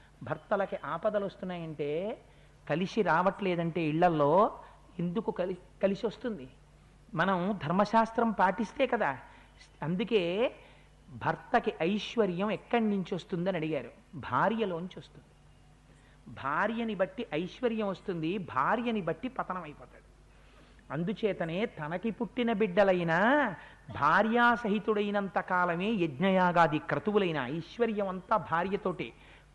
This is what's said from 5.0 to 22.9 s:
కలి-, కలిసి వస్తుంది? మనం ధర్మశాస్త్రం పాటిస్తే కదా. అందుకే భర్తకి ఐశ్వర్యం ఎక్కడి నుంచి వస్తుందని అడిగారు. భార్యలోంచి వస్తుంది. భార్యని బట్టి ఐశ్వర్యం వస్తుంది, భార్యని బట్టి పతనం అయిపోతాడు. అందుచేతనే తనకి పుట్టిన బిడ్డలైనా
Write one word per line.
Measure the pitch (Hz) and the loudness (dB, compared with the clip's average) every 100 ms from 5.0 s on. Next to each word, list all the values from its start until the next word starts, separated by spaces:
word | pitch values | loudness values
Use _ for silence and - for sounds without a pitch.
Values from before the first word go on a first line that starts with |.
| 175 180 190 | -4 -2 -4
కలి-, | 175 185 180 - - | -2 -4 -4 -12 -2
కలిసి | 196 196 214 | 0 0 -4
వస్తుంది? | - 247 190 131 - - - - - - | -4 -8 -8 -12 -20 -20 -20 -20 -20 -8
మనం | 165 185 185 180 196 | 0 2 2 0 -2
ధర్మశాస్త్రం | 143 180 202 226 220 - 226 | 0 2 4 4 2 2 0
పాటిస్తే | 208 190 196 214 - 262 | 4 2 2 -4 -2 0
కదా. | 233 170 131 - - - - - - | 2 0 -4 -10 -20 -20 -20 -20 -10
అందుకే | 147 180 233 220 170 185 262 - - - - - - 120 135 | -4 -2 0 0 2 0 -2 -4 -20 -20 -20 -20 -20 -6 -4
భర్తకి | 131 - 240 220 - | -4 0 0 0 0
ఐశ్వర్యం | 165 208 - 240 202 175 208 | 0 0 -2 0 0 2 -2
ఎక్కడి | 180 - 240 220 | -4 0 0 2
నుంచి | 202 175 180 | 0 -2 -6
వస్తుందని | - 175 180 175 | -4 -4 -2 -2
అడిగారు. | 156 151 117 - - 143 | -2 -4 -6 -16 -18 -14
భార్యలోంచి | 104 127 165 226 208 160 180 - | -2 2 2 2 -2 -4 -8 -12
వస్తుంది. | - - - - - - - - - - - - - | -18 -20 -20 -20 -20 -20 -20 -20 -20 -20 -20 -20 -18
భార్యని | 113 135 156 208 233 226 190 | -8 -4 0 0 -2 -4 -2
బట్టి | 190 - 233 | -2 -4 -6
ఐశ్వర్యం | 151 180 - 240 220 208 | -4 -6 -4 -2 -2 -4
వస్తుంది, | 180 - 175 156 202 | -4 -6 -4 -2 -4
భార్యని | 151 131 151 220 240 220 | -4 0 0 0 -2 -2
బట్టి | 165 160 254 | -4 -4 -6
పతనం | - 175 180 | -8 -8 -8
అయిపోతాడు. | 156 143 - - - - - - - - - - - | -10 -16 -20 -20 -20 -20 -20 -20 -20 -20 -20 -20 -10
అందుచేతనే | 143 170 214 214 180 170 170 226 | -6 -4 -2 -2 -2 -4 -2 -4
తనకి | - 151 185 226 | -6 -6 -6 -6
పుట్టిన | - 220 - 233 | -6 -6 -4 -2
బిడ్డలైనా | 208 214 175 196 | 0 0 4 4